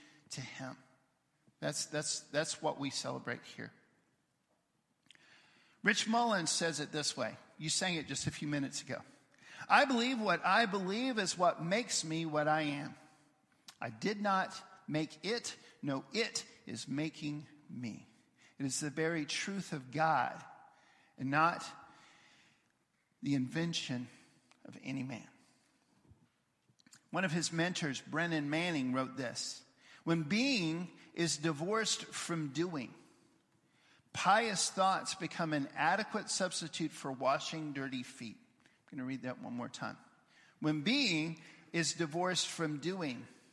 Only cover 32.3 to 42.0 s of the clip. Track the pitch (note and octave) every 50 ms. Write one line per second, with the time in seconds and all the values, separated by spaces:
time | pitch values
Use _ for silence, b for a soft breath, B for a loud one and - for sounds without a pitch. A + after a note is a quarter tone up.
32.3 | F3 E3 D#3 C#3+ C3 D3 E3+ F#3 E3+ D3 A#2+ - - - - - _ _ _ _
33.3 | _ _ _ _ _ _ _ b b b b b b b b _ - - - F3
34.3 | G3 A3 A#3+ A3+ G3+ E3+ - - - G3 F#3+ F#3+ F#3+ - - - - - F3+ D#3
35.3 | - - F3 D#3+ D#3 D3 C#3 - - - C#3+ D#3+ F3+ G3+ G#3+ - - G#3+ F#3 -
36.3 | - - F#3+ F3 - - E3+ D#3 - - E3+ D3+ - - - C#3 C#3 B2 C3 C3
37.3 | C#3 D#3 - - - D#3+ D#3 D3+ C#3 C#3 C3+ C3+ C3 B2+ A#2+ - - - B2 A2+
38.3 | G2 - - _ _ _ b b b b b - - C#3+ B2+ B2+ C3+ B2+ B2 B2+
39.3 | B2 - - - A#2+ A#2+ A#2+ - - - - G#2+ - - - - - _ b b
40.3 | b b b b b b - D#3 D3+ D3+ C#3+ G3 B3 C#4+ C#4 A3+ F3 D#3 D#3 E3
41.3 | E3 B B B B B B B - E3+ E3 D3 - -